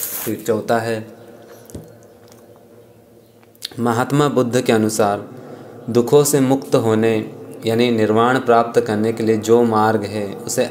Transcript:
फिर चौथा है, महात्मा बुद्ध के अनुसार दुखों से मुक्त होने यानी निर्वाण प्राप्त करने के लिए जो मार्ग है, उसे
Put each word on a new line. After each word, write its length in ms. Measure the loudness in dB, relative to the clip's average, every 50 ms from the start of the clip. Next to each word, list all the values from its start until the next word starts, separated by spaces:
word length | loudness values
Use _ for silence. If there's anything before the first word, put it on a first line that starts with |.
| -8 -8 -8 -8 -6
फिर 180 | -6 -8 -6 -2
चौथा 300 | -2 -2 -2 0 -2 -2
है, 300 | -2 -2 -2 -6 -6 -8 -12 -18 -20 -20 -20 -20 -20 -20 -20 -20 -20 -20 -18 -18 -18 -18 -18 -20 -20 -20 -20 -20 -20 -20 -20 -20 -20 -20 -20 -20 -20 -20 -20 -20 -20 -20 -20 -20 -20 -20 _ -20 -20 _ _ _ _ _ -20 _ -16 -16 -14 -8 -4
महात्मा 480 | -2 -2 0 -2 -2 0 0 0 2
बुद्ध 340 | 2 2 0 0 0 0 0
के 120 | 2 2 2
अनुसार 560 | 2 2 2 0 0 0 0 0 -4 -6 -12 -18 -18 -18 -18 -18 -18 -18 -20 -20 -14 -6 -2
दुखों 340 | 0 0 2 4 4 4 4
से 160 | 4 2 2
मुक्त 360 | 2 2 0 0 -2 0 0
होने 560 | 0 2 2 2 2 2 2 0 0 -4 -6 -12 -16 -16 -16 -12 -6 -4
यानी 260 | -2 0 2 2 2
निर्वाण 480 | 2 2 2 2 2 4 4 2 2 0
प्राप्त 420 | 2 4 4 4 4 2 0 0
करने 320 | 0 0 0 0 0 -2 -2
के 100 | 0 0
लिए 140 | 0 0
जो 260 | 2 4 4 4 4 4
मार्ग 400 | 4 2 2 2 2 2 0 -2
है, 320 | -4 -6 -6 -6 -8 -8
उसे 300 | -10 -10 -6 -4 -2 -4 -4